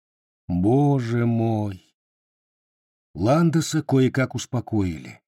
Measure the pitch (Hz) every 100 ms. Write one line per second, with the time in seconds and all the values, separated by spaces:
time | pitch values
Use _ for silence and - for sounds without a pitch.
0 | _ _ _ _ - 90 101 135 143 139
1 | 117 120 117 117 113 107 104 92 _ _
2 | _ _ _ _ _ _ _ _ _ _
3 | _ 78 101 160 170 160 - 156 - 135
4 | 131 135 127 127 - 120 - 107 92 76
5 | 64 -